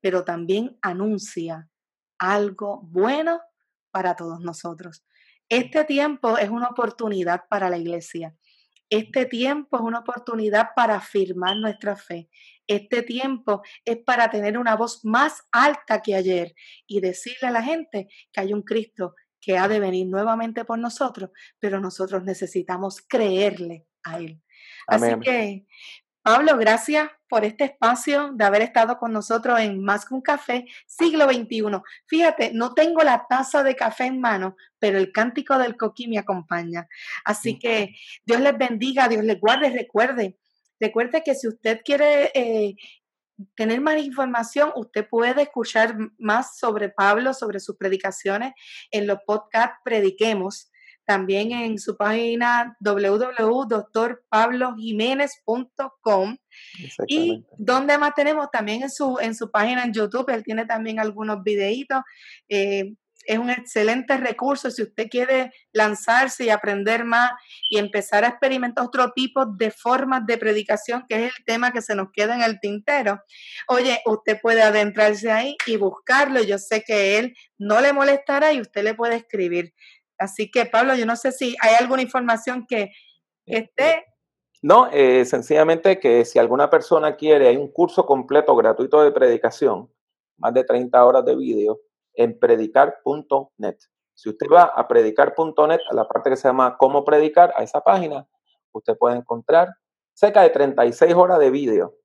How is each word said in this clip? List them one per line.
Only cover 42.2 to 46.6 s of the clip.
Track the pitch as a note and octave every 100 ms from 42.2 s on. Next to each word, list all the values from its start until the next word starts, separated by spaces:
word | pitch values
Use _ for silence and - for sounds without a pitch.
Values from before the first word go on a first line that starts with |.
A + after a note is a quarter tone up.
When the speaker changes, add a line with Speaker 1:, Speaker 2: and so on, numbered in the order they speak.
| C#4+ C#4
Speaker 1:
eh, | A#3 A3 G#3 G3 - _ _ _ _ - G3 -
tener | A3 A#3+
más | D4+ D#4
información, | C#4 B3+ B3+ A#3+ A3+ C#4+ D4+ -
usted | G#3+ G#3+ G#3
puede | A#3 A#3+ B3+
escuchar | C#4+ B3 A3+ A3+ A3+
m-, | G#3+ G#3+ _
más | A3 A3 B3+
sobre | -